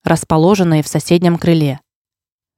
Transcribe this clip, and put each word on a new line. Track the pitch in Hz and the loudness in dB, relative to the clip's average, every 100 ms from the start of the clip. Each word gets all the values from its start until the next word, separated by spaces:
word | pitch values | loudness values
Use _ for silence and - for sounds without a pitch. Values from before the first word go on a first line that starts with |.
расположенные | - 160 - 160 170 202 175 156 | -4 -2 0 0 2 2 2 0
в | 147 | -2
соседнем | 156 - 175 175 170 | -6 0 0 2 0
крыле. | 175 165 147 131 _ _ _ _ _ _ _ | 0 0 0 -4 _ _ _ _ _ _ _